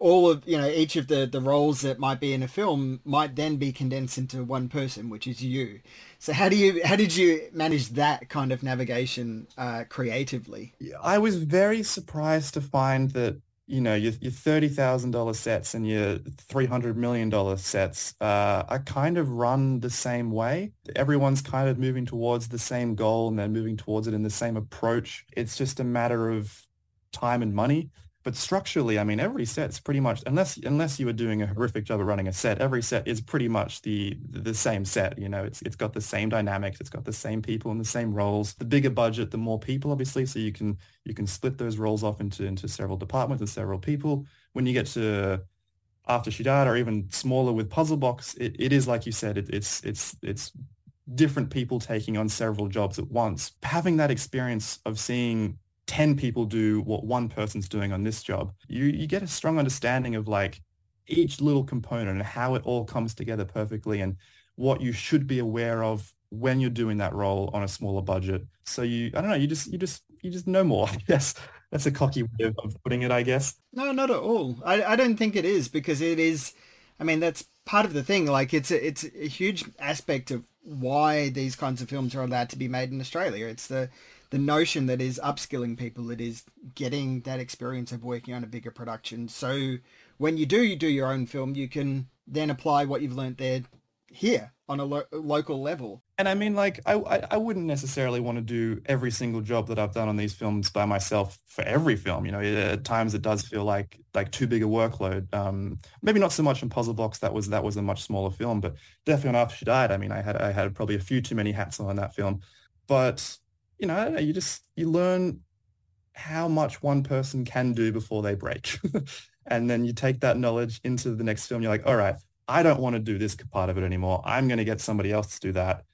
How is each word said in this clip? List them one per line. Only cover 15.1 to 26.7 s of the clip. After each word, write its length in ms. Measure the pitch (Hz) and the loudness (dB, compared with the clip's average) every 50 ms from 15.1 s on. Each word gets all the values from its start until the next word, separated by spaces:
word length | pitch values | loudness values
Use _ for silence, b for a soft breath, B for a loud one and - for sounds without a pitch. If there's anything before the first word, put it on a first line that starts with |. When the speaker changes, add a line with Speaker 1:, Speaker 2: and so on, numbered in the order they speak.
Speaker 2:
dollar 240 | 117 120 113 113 113 | 0 0 0 0 -2
sets 400 | 113 - 113 110 - - - - | -2 0 0 0 0 0 -2 -4
and 120 | 113 110 | -2 0
your 340 | 110 110 107 104 101 98 - - - - - | 0 2 2 2 2 0 -2 -6 -10 -16 -16
three 260 | - - - 135 131 | -12 -4 0 0 0
hundred 320 | 120 123 123 120 120 110 | 2 0 0 0 -2 -2
million 320 | 113 120 120 120 117 113 110 | 0 0 0 0 0 0 2
dollar 300 | 107 104 98 98 95 92 | 2 2 2 2 0 -2
sets, 560 | 92 - - 98 95 85 71 - - - - - | -2 -2 0 0 0 0 -2 -6 -8 -8 -6 -2
uh, 460 | 104 107 101 101 101 101 101 95 - | 0 2 4 4 4 4 2 2 0
are 120 | - - 131 | -2 -4 -4
kind 400 | 135 - - 135 143 160 170 175 | -4 -4 -2 0 0 2 2 2
of 100 | 156 131 | 0 0
run 520 | 120 117 120 120 131 139 135 135 131 120 | 0 0 2 2 4 4 2 2 2 0
the 100 | 117 123 | -2 -2
same 420 | 120 - - 123 120 120 120 113 110 | -2 -2 -2 -2 -2 -2 -2 0 0
way. 400 | 107 113 120 143 175 202 208 - _ - - - | 0 0 0 0 -2 -4 -6 -10 _ -14 -8 -2
Everyone's 460 | - 139 139 147 143 139 135 135 135 - | 0 2 4 4 4 4 4 4 2 0
kind 260 | - - 131 135 135 | -2 -2 0 2 2
of 100 | 127 120 | 2 2
moving 280 | 131 131 127 127 123 | 0 0 0 -2 -4
towards 420 | 117 123 117 113 120 120 120 117 117 | -4 -4 -2 0 0 0 0 -2 -4
the 100 | 123 113 | -6 -4
same 360 | - - 127 123 123 120 110 | -4 -2 -2 -2 0 0 0
goal 340 | 104 110 110 110 113 113 113 | 2 2 2 4 4 2 2
and 100 | 110 107 | 0 0
they're 80 | 101 | 0
moving 300 | 107 107 113 113 113 110 | 0 -2 -2 -2 -2 -4
towards 320 | 107 - - 107 110 107 113 | -6 -4 -2 -2 -2 0 0
it 60 | 107 | -2
in 80 | 107 107 | 0 0
the 80 | 107 | -2
same 260 | 101 - 120 117 113 | -2 -2 -2 -2 -2
approach. 680 | 110 104 - - - - 113 117 120 113 - - - - _ - | -4 -6 -8 -6 -2 0 2 2 2 0 -4 -12 -16 -16 _ -6
It's 220 | - 117 113 - - | -6 -6 -4 -4 -4
just 220 | 135 131 - - | -4 -4 -2 -2
a 40 | 127 | -2
matter 460 | 123 120 120 117 120 120 113 113 113 | 0 0 0 2 2 2 2 2 0
of 360 | 113 110 104 104 - - - _ | 0 -2 -2 -6 -10 -14 -20 _